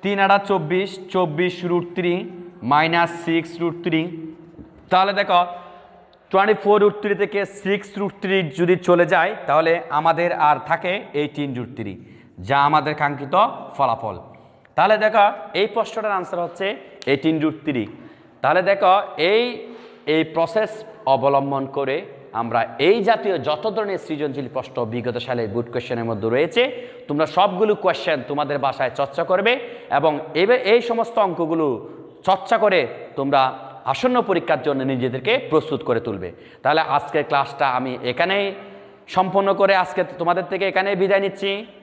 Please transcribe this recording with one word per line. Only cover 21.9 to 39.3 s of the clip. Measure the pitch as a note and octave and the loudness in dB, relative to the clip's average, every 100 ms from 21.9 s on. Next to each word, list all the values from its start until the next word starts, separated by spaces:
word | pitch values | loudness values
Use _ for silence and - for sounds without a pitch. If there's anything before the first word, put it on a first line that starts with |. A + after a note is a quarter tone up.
| C#3+ G3+ - - A2 | -4 -6 -18 -12 -6
আমরা | A#2 A#2 A2+ A#2+ D3 | -2 -2 -2 2 4
এই | A3 G3+ | 4 4
জাতীয় | A3 G3+ F3 C3+ | 2 2 -2 -2
যত | D3+ A3 G#3 | -2 -2 -4
ধরনের | G#3 F#3 - | -4 -6 -6
সৃজনশীল | D3+ D3 C3 B2+ C3 | -4 -4 -4 -6 -8
প্রশ্ন | B2 - A#2+ | -8 -6 -4
বিগত | A#2+ A#2 A#2+ A#2 | -4 -4 -6 -4
সালে | B2 A2 | -4 -2
বোর্ড | A2+ A#2+ | -4 -4
কোশ্চেনের | B2+ A#2+ A#2+ A2+ | -6 -4 -6 -4
মধ্যে | A2+ A2 | -2 0
রয়েছে, | A#2+ E3 A3+ C4 - - - - | 0 0 2 0 -2 -14 -18 -6
তোমরা | D3 D3+ F3 | -2 0 2
সবগুলো | G3 F#3 G#3+ G#3 | 2 2 0 2
কোশ্চেন | F#3+ E3 - D3+ A#2 | 0 0 -2 -4 -4
তোমাদের | C#3+ D3 C#3+ C3+ | -4 -2 0 -2
বাসায় | B2+ C3 - | -2 -4 -2
চর্চা | C#3 - E3+ | -4 -2 0
করবে | F#3 G#3 B3+ - - - C#3 | 2 2 0 -4 -14 -2 2
এবং | D#3 D3 - D3 | 2 0 -4 0
এবে-, | F#3+ B3 F#3+ | 4 4 4
এই | A#3 A#3+ | 2 4
সমস্ত | A3+ A3+ - G3+ | -2 -2 0 0
অঙ্কগুলো | D#3+ E3 E3 D3+ A#2 - - - - - | 0 -2 0 0 -2 -8 -18 -20 -8 0
চর্চা | F#3+ - A3+ | 0 2 2
করে | G#3 F#3 B2+ - - - | 4 4 0 -4 -14 -6
তোমরা | C#3 C#3 C3 - - - - | 0 2 2 0 -16 -12 -6
আসন্ন | C3+ B3 B3 G#3 | 0 2 0 2
পরীক্ষার | F3+ - D3+ A#2 | -2 0 -2 0
জন্য | C#3 C3+ | -2 0
নিজেদেরকে | C3+ B2 B2+ C3 B3 - | -2 -2 -2 -2 -2 2
প্রস্তুত | D#3 - C3+ - | 0 0 -6 -2
করে | A2+ A#2 | -2 -2
তুলবে। | G2+ F2+ F2 - - | -8 -8 -12 -20 -6
তাহলে | B2+ D#3 D#3 C#3 | 0 0 2 -2
আজকের | - D#3 C#3+ | 0 -4 0
ক্লাসটা | C#3+ C#3 - C#3 B2+ | 0 -2 -2 0 0
আমি | C3 B2+ B2 | -4 -6 -6
এখানেই | B2 E3+ G3 G3+ F#3+ - - - - - - | 0 0 0 -2 -6 -16 -20 -20 -20 -6 -2
সম্পন্ন | F#3 | 0